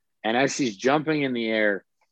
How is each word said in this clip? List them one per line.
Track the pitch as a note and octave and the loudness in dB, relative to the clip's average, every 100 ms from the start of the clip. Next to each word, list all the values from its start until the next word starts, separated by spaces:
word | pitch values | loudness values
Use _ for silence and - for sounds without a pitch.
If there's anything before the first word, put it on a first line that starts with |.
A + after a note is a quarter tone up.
| _ _ | _ _
And | G#2+ A#2+ | -2 0
as | C3+ - | 0 0
she's | C3+ G2 | -4 -2
jumping | A#2+ D3 D3+ D#3 | 0 2 0 -2
in | C#3 | -2
the | B2 A2+ | -2 -2
air, | A2 G#2+ G2 - _ _ | 0 2 0 -6 _ _